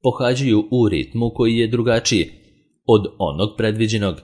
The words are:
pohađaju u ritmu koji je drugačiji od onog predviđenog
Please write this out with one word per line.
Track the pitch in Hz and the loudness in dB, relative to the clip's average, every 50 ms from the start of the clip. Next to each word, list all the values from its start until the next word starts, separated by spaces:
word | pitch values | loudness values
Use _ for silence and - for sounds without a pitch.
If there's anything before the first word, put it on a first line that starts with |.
pohađaju | - 127 113 - 127 123 131 131 139 131 110 107 107 - | 0 -2 -2 0 -2 -2 0 0 0 2 2 2 2 0
u | 127 127 117 101 | 0 2 2 2
ritmu | 95 73 - - - 113 117 117 107 | 2 -2 -4 -4 -4 -4 -4 -4 -2
koji | - 123 113 117 | 0 0 0 2
je | 117 117 | 0 0
drugačiji | 107 120 120 113 120 117 117 117 - 127 98 80 - - - _ _ _ _ _ _ _ _ _ | 0 0 -2 0 0 0 0 0 0 0 0 -2 -4 -8 -20 _ _ _ _ _ _ _ _ _
od | - 113 107 95 - - - | 2 2 4 2 -2 -6 -4
onog | 92 78 71 78 101 104 - | -4 -4 -2 -4 -4 -4 -2
predviđenog | - 110 110 107 110 113 104 110 107 101 98 82 - | -2 -2 -2 0 0 -2 -2 0 -2 -2 -4 -4 -6